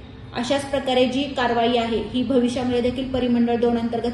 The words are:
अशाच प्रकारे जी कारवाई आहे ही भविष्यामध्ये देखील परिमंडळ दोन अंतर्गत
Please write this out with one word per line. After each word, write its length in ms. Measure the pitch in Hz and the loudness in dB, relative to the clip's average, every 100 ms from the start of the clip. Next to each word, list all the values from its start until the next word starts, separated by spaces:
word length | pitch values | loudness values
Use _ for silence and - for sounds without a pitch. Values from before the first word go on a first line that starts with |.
| - - - - | -16 -18 -12 -8
अशाच 300 | 240 285 277 | -2 -2 0
प्रकारे 400 | 269 262 254 254 | -4 0 2 2
जी 180 | 262 | 2
कारवाई 540 | - - 240 233 233 240 | -4 -2 0 2 2 2
आहे 200 | 226 214 | 0 -2
ही 260 | - 254 | -2 -2
भविष्यामध्ये 580 | 226 262 240 277 247 240 | 2 2 2 0 -2 0
देखील 320 | 240 254 254 | 0 -2 -4
परिमंडळ 420 | 254 247 240 233 233 | -2 2 2 2 2
दोन 220 | 240 233 | 2 2
अंतर्गत 360 | 233 233 233 | 0 -2 -4